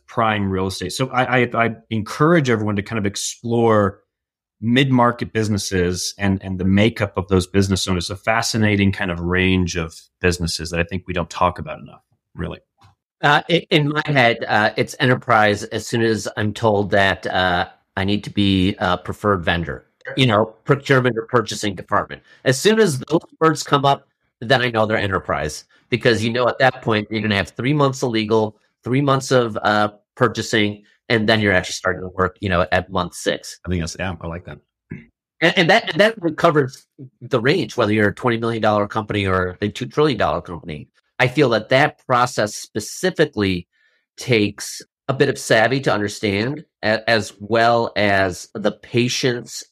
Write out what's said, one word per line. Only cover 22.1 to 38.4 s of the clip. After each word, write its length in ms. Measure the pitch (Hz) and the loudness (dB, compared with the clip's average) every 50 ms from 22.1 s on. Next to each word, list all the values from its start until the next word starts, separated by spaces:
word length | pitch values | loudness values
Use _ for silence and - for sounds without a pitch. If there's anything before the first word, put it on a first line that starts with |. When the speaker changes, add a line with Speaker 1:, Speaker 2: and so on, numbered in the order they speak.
| 69 - _ _ _ _ - | -10 -16 _ _ _ _ 0
Speaker 2:
As 160 | 135 131 - | 0 0 2
soon 180 | - 202 220 220 | 2 2 4 4
as 200 | 214 180 135 127 | 4 2 0 -2
those 260 | - - 151 170 - - _ - | -4 -2 -2 -2 -2 -4 _ 0
words 220 | 160 160 156 - | 2 2 2 0
come 220 | - - 151 139 135 | -2 -2 0 2 2
up, 220 | 139 139 - _ _ _ _ _ _ _ - | 2 2 0 _ _ _ _ _ _ _ -6
then 200 | 117 113 131 120 | -2 0 0 2
I 100 | 123 123 | 2 0
know 160 | 113 110 107 | 2 0 0
they're 120 | 104 110 92 | 2 0 -2
enterprise, 640 | 98 95 95 87 - - 80 71 73 76 - - - _ _ _ _ - | -2 -2 -2 -4 -4 -4 -4 -4 -4 -6 -8 -10 -18 _ _ _ _ -4
because, 340 | 127 110 - 127 113 101 | -2 0 2 2 2 2
you 100 | 110 117 | 0 -2
know, 160 | 113 123 123 113 | -2 0 0 0
at 100 | - - | 0 2
that 240 | 135 127 - - | 2 2 2 0
point, 260 | - 120 110 104 104 - | -2 0 0 0 -2 -4
you're 120 | 110 110 | -4 -4
gonna 140 | 107 107 104 | -2 0 0
have 140 | 98 87 - | 0 -2 -4
three 220 | - - 113 135 | -6 -6 -2 0
months 300 | 151 147 139 135 131 - | 2 2 2 0 0 -2
of 80 | 139 123 | -4 -2
legal, 480 | 113 110 110 104 113 110 110 107 - _ _ _ _ _ | 0 0 0 2 2 0 0 0 -4 _ _ _ _ _
three 180 | - 113 127 135 | -6 -2 0 0
months 300 | 143 139 139 131 - - | 2 2 0 0 0 2
of, 260 | 135 127 120 113 104 - | 2 2 2 0 -4 -2
uh, 260 | - 104 104 107 104 104 - _ _ _ _ | 0 0 2 2 0 0 -4 _ _ _ _
purchasing, 680 | - 127 113 110 113 107 - - 110 104 104 101 - _ _ _ _ _ - | 0 0 0 0 -2 -4 0 0 2 2 0 -2 -6 _ _ _ _ _ -2
and 200 | 120 110 107 110 | 0 0 2 2
then 120 | 110 110 | 2 4
you're 120 | 104 101 | 4 2
actually 200 | 92 90 85 - | 2 2 0 -2
starting 300 | - - - 92 90 90 | -8 -6 -4 -4 -4 -4
to 60 | 92 92 | -8 -8
work, 280 | 90 95 92 90 - - | -4 -2 -2 -2 -2 -4
you 80 | 104 98 | -4 0
know, 180 | 90 85 - - | 0 0 0 2
at 180 | 90 92 87 - | 0 -2 -2 -2
month 240 | 95 92 87 85 - | -4 -4 -4 -4 -8
six. 460 | - - 101 71 - - - - - - | -6 -4 -4 -4 -4 -6 -14 -20 -14 -8
Speaker 1:
I 40 | 87 | -6
think 140 | 92 87 | -4 -4
that's, 140 | 80 80 - - | -4 -6 -8 -8
yeah, 160 | 90 95 90 82 | -8 -8 -8 -10
I 60 | 85 | -10
like 180 | 82 82 90 - | -12 -12 -12 -14
that. 140 | - 71 69 _ _ _ _ _ - - - - _ _ _ _ _ _ - | -16 -20 -20 _ _ _ _ _ -18 -18 -18 -18 _ _ _ _ _ _ -2
Speaker 2:
And, 180 | - - - 190 | 0 0 2 2
and 120 | 165 156 | 4 4
that, 200 | 190 226 - - | 4 2 2 -2
and 80 | 165 156 | 0 2
that 360 | 208 - - 190 170 165 156 | 2 2 0 -2 -4 -6 -2
covers 500 | - - 170 151 151 135 127 - - _ _ _ - 131 131 _ - | 0 2 2 4 2 0 0 -4 -14 _ _ _ -20 -20 -20 _ -20
the 200 | 127 117 131 117 | -8 -4 -2 0
range, 360 | 107 135 175 175 120 104 - | 2 2 0 0 -2 -4 -2
whether 160 | 123 113 101 | 0 0 2
you're 160 | 107 110 104 101 | 2 2 2 2
a 60 | - | 0
twenty 220 | - - 123 117 | 0 -2 0 0
million 260 | 113 | 0